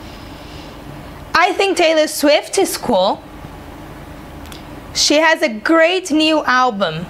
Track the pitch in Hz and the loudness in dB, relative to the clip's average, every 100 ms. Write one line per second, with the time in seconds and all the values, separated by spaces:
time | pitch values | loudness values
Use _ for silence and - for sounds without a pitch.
0 | - - - - - - - - - - | -16 -16 -16 -16 -16 -16 -16 -16 -16 -14
1 | - - - 320 370 359 392 330 320 311 | -14 -16 -2 2 2 2 2 4 4 4
2 | 311 - 294 320 427 392 349 - - 190 | 2 2 4 4 2 0 0 0 0 2
3 | 196 - - - - - - - - - | 2 0 -8 -16 -16 -16 -16 -16 -16 -16
4 | - - - - - - - - - - | -16 -16 -16 -16 -14 -16 -16 -16 -8 -2
5 | - 294 320 320 311 214 - 330 330 370 | 2 4 4 4 0 0 2 4 4 2
6 | 370 302 311 311 - 254 254 202 175 156 | 0 2 4 2 2 2 2 2 -2 -2